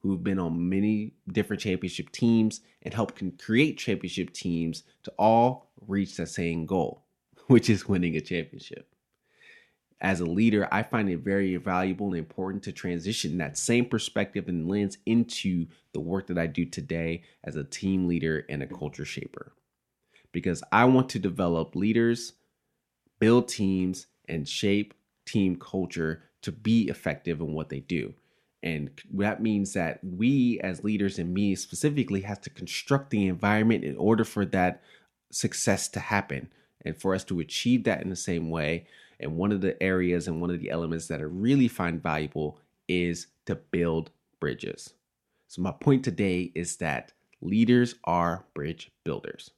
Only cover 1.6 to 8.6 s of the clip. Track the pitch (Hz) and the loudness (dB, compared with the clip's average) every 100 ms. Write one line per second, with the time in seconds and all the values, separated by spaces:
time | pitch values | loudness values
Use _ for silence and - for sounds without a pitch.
1.6 | 107 92 92 - - - 117 113 110 - | -2 -2 -2 -6 -10 0 4 6 4 0
2.6 | _ _ 113 110 110 - 92 - - 113 | _ _ -8 -4 -4 -4 -10 -8 0 4
3.6 | 151 - - 95 90 - 90 - 90 85 | 4 2 -4 -4 -4 -6 -6 -6 -2 -2
4.6 | 82 80 _ _ - - 90 113 120 127 | -2 -6 _ _ -16 2 4 6 4 2
5.6 | _ - 107 101 92 - 82 - 85 82 | _ -20 -4 -2 -2 -4 -8 -2 -2 -2
6.6 | 80 95 76 - _ _ _ _ - 123 | 0 0 0 -4 _ _ _ _ 6 6
7.6 | - 104 - 95 87 80 73 87 - - | 8 2 2 0 0 -2 -4 -6 -6 -14